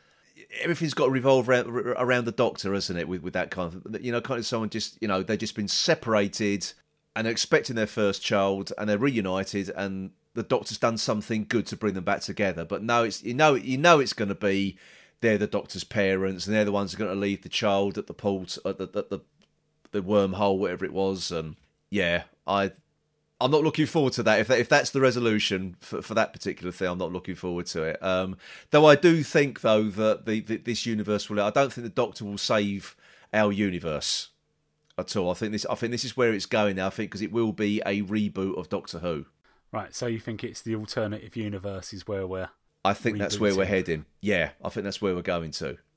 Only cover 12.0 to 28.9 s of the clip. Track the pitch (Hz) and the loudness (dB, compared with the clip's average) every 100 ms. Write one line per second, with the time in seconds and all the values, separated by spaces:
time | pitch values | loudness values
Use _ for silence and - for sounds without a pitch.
12 | 87 98 - 92 98 82 82 98 113 120 | -2 -2 -4 -2 -2 -2 -6 -6 0 2
13 | 113 - 110 123 156 127 127 131 170 160 | 0 -2 -6 2 4 4 0 2 6 6
14 | 120 - 101 95 101 98 98 - - - | 6 -2 -4 0 0 0 -2 -6 -18 -20
15 | _ _ 117 104 101 101 - 92 - 107 | _ _ 2 2 2 -2 -6 -10 -6 0
16 | 98 95 95 92 95 107 101 101 98 92 | 2 2 0 -2 0 2 2 2 -2 -4
17 | 101 98 101 98 - - 107 98 101 104 | -4 -2 -2 -2 -4 -2 2 2 2 -2
18 | - - 104 98 90 - 95 95 92 104 | -8 -6 -2 -2 -4 -8 -6 -6 -6 -6
19 | - 98 - _ _ _ _ _ _ 104 | -6 -8 -10 _ _ _ _ _ _ -6
20 | 92 104 98 92 101 95 95 90 90 90 | 2 4 4 2 2 2 0 -2 -4 -2
21 | 98 95 - 85 80 - _ _ _ 101 | -2 -2 -4 -4 -6 -10 _ _ _ 0
22 | 87 87 - _ - 98 98 - _ _ | 0 0 -4 _ -2 0 0 -4 _ _
23 | _ _ _ - 127 151 156 - 143 165 | _ _ _ -2 2 4 4 2 2 2
24 | 135 123 110 107 110 120 117 143 127 135 | 2 2 4 4 4 2 4 4 4 4
25 | 131 120 120 107 - 95 95 87 - 104 | 4 4 2 2 0 -2 -4 -12 -10 -8
26 | - 107 104 - 101 - 90 - 92 90 | -2 0 0 -2 -8 -6 -8 -4 -4 -2
27 | 85 87 95 85 90 87 85 85 80 76 | -4 -6 -8 -8 -6 -4 -4 -4 -4 -2
28 | 95 92 95 92 - - - 151 151 | 0 0 -2 -6 -16 -20 2 8 10